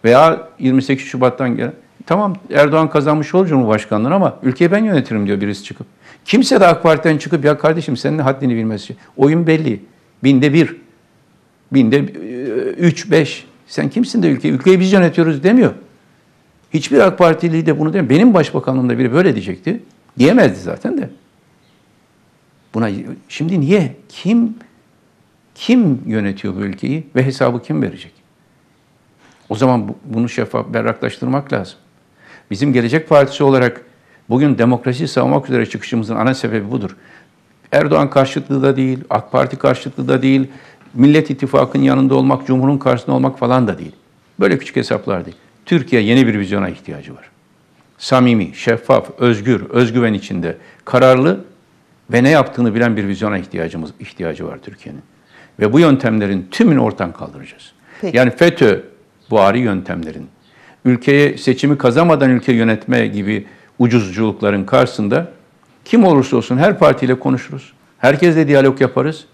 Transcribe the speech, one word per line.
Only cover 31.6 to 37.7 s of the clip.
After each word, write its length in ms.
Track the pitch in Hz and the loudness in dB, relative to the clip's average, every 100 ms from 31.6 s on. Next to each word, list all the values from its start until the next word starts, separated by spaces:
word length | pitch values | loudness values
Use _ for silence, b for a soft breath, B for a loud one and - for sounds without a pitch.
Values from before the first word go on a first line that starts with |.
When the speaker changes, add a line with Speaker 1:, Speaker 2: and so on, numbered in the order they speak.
| 90 - _ _ _ _ b b b | -8 -16 _ _ _ _ b b b
Speaker 1:
Bizim 220 | 101 143 | -4 0
Gelecek 360 | 127 117 151 156 | 0 0 -2 2
Partisi 360 | 151 139 - | 2 2 2
olarak 360 | 143 135 123 - - b b b _ | 2 4 2 -2 -20 b b b _
bugün 300 | 123 147 110 | 0 0 2
demokrasiyi 500 | 117 123 - 123 151 | 0 0 -2 -6 -4
savunmak 400 | - 127 143 139 | -2 0 -2 -2
üzere 180 | 127 110 | -4 -4
çıkışımızın 500 | - - 117 107 113 | -8 -6 -6 -4 -2
ana 180 | 117 | -2
sebebi 360 | 131 117 110 101 | -2 -4 -6 -6
budur. 260 | 123 98 - b b b _ _ _ _ | -8 -8 -14 b b b _ _ _ _